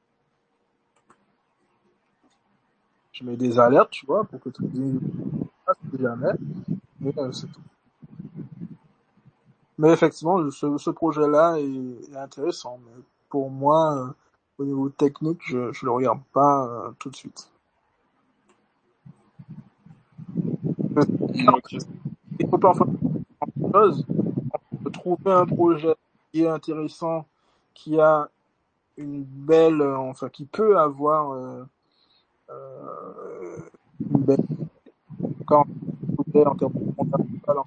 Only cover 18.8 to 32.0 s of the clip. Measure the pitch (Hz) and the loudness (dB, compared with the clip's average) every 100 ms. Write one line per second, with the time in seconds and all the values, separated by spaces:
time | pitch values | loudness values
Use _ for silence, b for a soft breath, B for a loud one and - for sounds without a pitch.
18.8 | _ _ - _ _ - - - - _ | _ _ -20 _ _ -20 -20 -20 -20 _
19.8 | - - _ - - - - - - - | -20 -20 _ -20 -8 -4 -4 -4 -4 -4
20.8 | - 147 143 - - - - - - - | -2 0 0 0 -2 0 2 2 -2 -12
21.8 | - - - - _ - 160 - 185 175 | -12 -14 -14 -14 _ -6 0 4 4 4
22.8 | 180 180 - 156 - _ 147 - - 196 | 2 0 -2 -4 -6 _ -10 -6 0 4
23.8 | 208 131 123 - - - - - - - | 4 2 -4 -4 -2 -4 -6 -8 -10 -12
24.8 | 170 - 180 175 190 185 175 147 170 156 | -10 -8 -4 -2 2 4 4 4 4 4
25.8 | 160 160 _ _ _ 156 165 156 - 156 | 2 -2 _ _ _ 0 0 0 -6 -6
26.8 | 151 - 165 165 151 _ _ _ _ _ | -8 -6 -4 -4 -8 _ _ _ _ _
27.8 | 156 156 156 156 147 _ _ _ _ _ | -2 6 6 6 2 _ _ _ _ _
28.8 | _ - 147 143 135 135 143 160 160 156 | _ -16 -10 -10 -10 -8 4 6 8 6
29.8 | 139 135 131 127 127 - 139 - 220 190 | 2 -2 -6 -8 -10 -10 -8 2 4 6
30.8 | 151 139 147 156 147 131 127 127 127 _ | 4 2 2 2 0 -6 -10 -14 -18 _
31.8 | _ _ | _ _